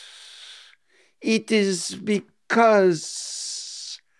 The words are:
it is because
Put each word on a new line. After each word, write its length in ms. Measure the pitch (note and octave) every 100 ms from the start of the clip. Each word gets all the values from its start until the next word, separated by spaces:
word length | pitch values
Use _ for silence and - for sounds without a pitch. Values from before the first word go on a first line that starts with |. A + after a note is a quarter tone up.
| - - - - - - - _ _ _ _ _
it 300 | - A3 A3
is 440 | A3 G3 F3 -
because 2000 | F#3 - G3 - _ - A#3 A3+ G#3 F#3 D#3 - - - - - - - - - - _